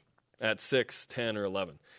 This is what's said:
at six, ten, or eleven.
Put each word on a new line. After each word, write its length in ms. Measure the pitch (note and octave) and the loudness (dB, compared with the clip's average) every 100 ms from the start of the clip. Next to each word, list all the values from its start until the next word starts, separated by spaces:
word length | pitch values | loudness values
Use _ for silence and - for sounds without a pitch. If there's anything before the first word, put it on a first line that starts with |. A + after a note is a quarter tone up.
| _ _ _ - | _ _ _ -2
at 200 | A2+ G#2 | 0 0
six, 460 | - C3+ A2+ - - | 2 2 2 -4 -10
ten, 300 | - A#2 G#2+ | -4 -2 0
or 80 | |
eleven. 340 | G2+ F#2+ F2+ D2 _ | 0 0 -2 -6 _